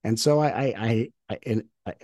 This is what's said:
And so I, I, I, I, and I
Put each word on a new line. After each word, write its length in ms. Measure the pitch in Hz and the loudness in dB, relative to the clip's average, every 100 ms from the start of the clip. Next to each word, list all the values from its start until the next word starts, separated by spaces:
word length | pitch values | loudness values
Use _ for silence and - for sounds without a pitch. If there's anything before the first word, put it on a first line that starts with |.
And 160 | 110 113 | -2 0
so 200 | 147 147 | 2 4
I, 80 | 151 | 2
I, 180 | 113 135 98 | 0 -2 -2
I, 320 | 113 113 120 - - | 0 0 0 -8 -10
I, 100 | 110 - | -8 -2
and 180 | 110 - _ - | -2 -4 _ -14
I 60 | - | -12